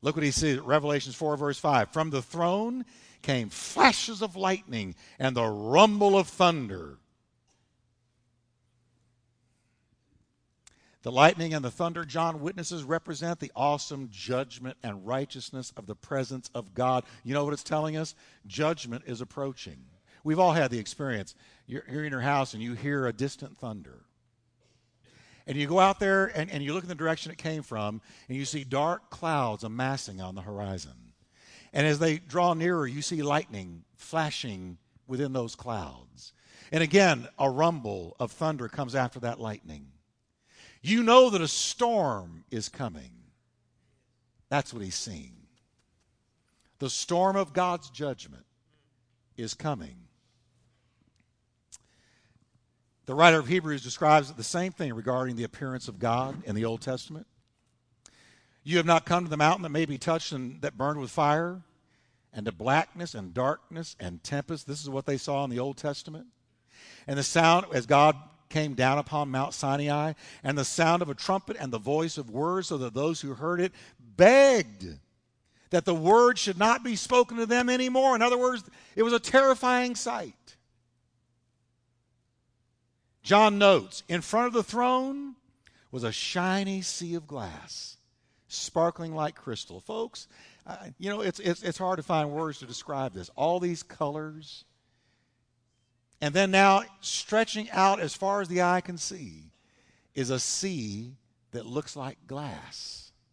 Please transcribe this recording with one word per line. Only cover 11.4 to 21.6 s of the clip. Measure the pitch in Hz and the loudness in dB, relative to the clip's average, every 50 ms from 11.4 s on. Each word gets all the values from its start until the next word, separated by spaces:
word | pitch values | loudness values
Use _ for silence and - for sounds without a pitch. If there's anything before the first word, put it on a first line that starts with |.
| 165 165 160 | -2 -4 -4
and | 151 135 | -4 -4
the | 123 | -6
thunder | - - 180 170 170 170 165 | -4 -2 -4 -4 -2 -6 -10
John | 147 123 165 165 170 160 156 | -6 -2 -2 -2 -2 -2 -4
witnesses | 143 165 190 196 170 147 175 170 143 | -6 -8 -8 -8 -10 -8 -8 -10 -4
represent | 127 160 165 _ - 165 135 156 170 170 160 | -2 -4 -4 _ -6 -10 -6 -4 -6 -6 -6
the | - 139 - | -8 -12 -4
awesome | - - 143 147 143 - - 151 139 135 120 | -2 0 0 0 0 -4 -8 -10 -10 -12 -12
judgment | 104 92 90 98 127 127 139 131 - 123 127 127 131 _ - | -14 -14 -8 -4 -4 -4 -4 -6 -10 -14 -14 -14 -14 _ -10
and | 117 101 98 92 | -10 -10 -8 -6
righteousness | 104 123 135 143 139 - 135 120 - - 131 127 - - | -6 -4 -4 -4 -6 -10 -14 -14 -12 -12 -12 -12 -12 -14
of | - 110 | -18 -14
the | 95 107 | -14 -14
presence | - - - 151 135 131 123 135 131 120 - _ | -14 -10 -6 -4 -4 -4 -4 -6 -12 -12 -10 _
of | 127 113 95 95 | -12 -12 -10 -4
God. | - 127 127 127 127 120 - - - _ | -2 0 2 2 0 -2 -4 -16 -16 _
You | 117 135 | -4 -2
know | 147 143 | -2 -2
what | 143 147 | -2 -4
it's | 143 - | -6 -6
telling | - 160 156 151 156 156 156 | -4 -4 -2 -2 -2 -4 -4
us? | 160 151 - _ - - - _ _ | -6 -6 -8 _ -20 -20 -20 _ _
Judgment | 110 92 123 147 151 165 151 - 123 117 123 - | -14 -6 -2 0 0 0 -2 -6 -10 -10 -10 -8
is | - 127 110 | -10 -10 -10
approaching. | 123 - - - 139 139 131 - - 98 76 65 64 - _ _ _ _ _ _ _ | -10 -12 -8 -8 -6 -6 -8 -10 -14 -16 -16 -18 -20 -20 _ _ _ _ _ _ _
We've | 151 156 165 | -2 4 4
all | 185 180 156 | 6 6 6
had | 165 147 127 | 4 2 2
the | 120 117 | 0 -4
experience. | 107 - - - 147 139 123 107 95 - - _ _ _ - _ | -6 -8 -10 -8 -6 -4 -4 -4 -6 -8 -14 _ _ _ -20 _